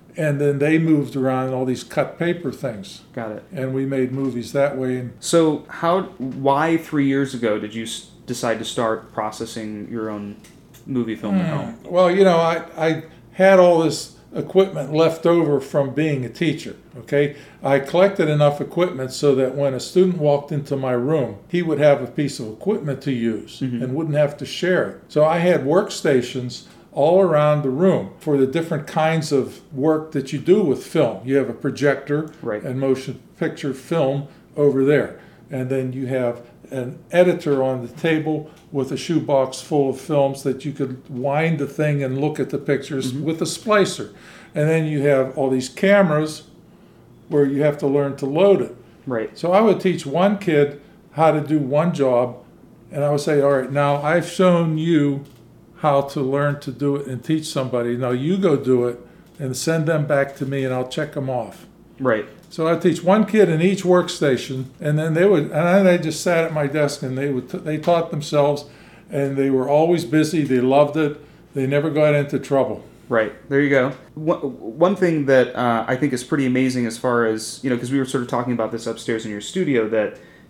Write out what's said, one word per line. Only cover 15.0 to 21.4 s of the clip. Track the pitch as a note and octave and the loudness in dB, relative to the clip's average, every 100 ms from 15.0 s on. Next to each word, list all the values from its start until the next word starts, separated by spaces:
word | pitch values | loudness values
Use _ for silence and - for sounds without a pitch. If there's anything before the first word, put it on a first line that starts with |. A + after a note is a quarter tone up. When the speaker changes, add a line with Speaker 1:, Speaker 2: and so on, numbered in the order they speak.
| E3 - E3+ | 2 2 2
Speaker 1:
over | E3+ D3+ C#3 | 4 4 0
from | - D#3 C3+ | 0 -2 0
being | B2 D#3 C#3 | 0 -2 -2
a | A#2+ | -4
teacher, | - E3 C3 G#2+ - - B2 | -2 -2 -2 -8 -16 -18 -20
okay? | - C#3+ C#3+ - - - | -2 0 2 -2 -18 -8
I | C3+ C#3 | 0 0
collected | C3+ E3+ G3 G3 D#3 | 2 2 4 2 0
enough | D3 D3 C#3+ | 4 2 2
equipment | C#3 - F3+ C3 C3 | -4 -2 -2 -2 -8
so | - D3 C3 | 0 2 2
that | C3 C#3 | 0 0
when | C#3 | -2
a | B2+ | -2
student | - F#3 F#3 E3 | -2 2 2 2
walked | D3 C#3+ - | 2 2 0
into | D3 C#3+ C3+ | -6 -4 -4
my | C3 | -2
room, | B2 B2+ D#3 A#2 G2+ | -2 0 0 -2 -8